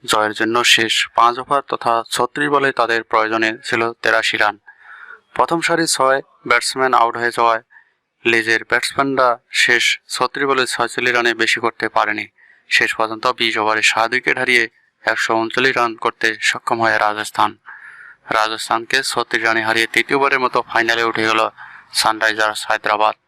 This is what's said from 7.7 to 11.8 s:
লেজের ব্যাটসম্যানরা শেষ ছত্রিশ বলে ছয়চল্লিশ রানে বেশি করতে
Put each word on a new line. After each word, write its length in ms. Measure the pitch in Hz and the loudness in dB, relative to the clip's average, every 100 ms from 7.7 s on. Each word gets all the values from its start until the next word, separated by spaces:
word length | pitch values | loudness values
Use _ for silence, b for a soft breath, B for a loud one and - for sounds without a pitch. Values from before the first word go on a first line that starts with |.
| b b b _ _ 113 | b b b _ _ 0
লেজের 360 | 113 110 113 110 | 0 2 -2 0
ব্যাটসম্যানরা 640 | 120 - - 139 135 127 117 _ | -2 -2 -2 -2 2 2 0 _
শেষ 320 | - - 120 - - _ | -2 2 2 2 -2 _
ছত্রিশ 360 | - 127 135 139 | -4 -4 -2 -2
বলে 160 | 131 123 | 0 -2
ছয়চল্লিশ 460 | - 117 - 123 | -2 -4 -2 0
রানে 180 | 123 120 | 2 0
বেশি 260 | 113 113 117 | 0 -2 0
করতে 260 | 113 - | -2 -4